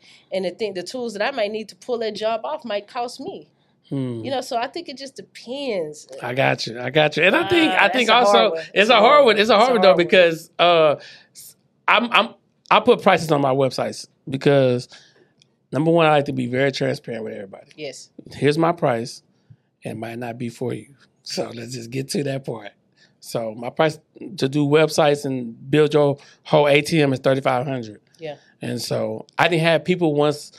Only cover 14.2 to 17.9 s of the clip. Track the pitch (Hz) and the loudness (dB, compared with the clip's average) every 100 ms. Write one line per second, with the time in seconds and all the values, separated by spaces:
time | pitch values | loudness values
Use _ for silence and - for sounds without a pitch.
14.2 | - 135 147 139 131 123 - - _ _ | -10 -2 2 4 4 0 -6 -20 _ _
15.2 | _ _ _ _ - 127 160 170 156 151 | _ _ _ _ -8 -2 2 4 4 2
16.2 | 143 131 123 123 139 135 135 139 - 113 | 0 -6 -4 -2 -2 -2 -4 -6 -8 -10
17.2 | 110 107 98 - - - 143 | -10 -12 -16 -18 -20 -16 -14